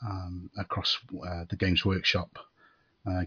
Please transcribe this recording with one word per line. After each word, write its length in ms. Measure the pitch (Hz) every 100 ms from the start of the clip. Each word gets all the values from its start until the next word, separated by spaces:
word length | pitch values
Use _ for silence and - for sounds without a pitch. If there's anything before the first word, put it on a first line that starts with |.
um, 480 | 110 95 90 90 90 -
across, 400 | - - - - - -
uh, 200 | 90 85 85
the 80 | 98
Games 280 | 95 90
Workshop, 520 | 98 92 - 92 87 - - _ - _ _ _ 98
uh, 140 | 92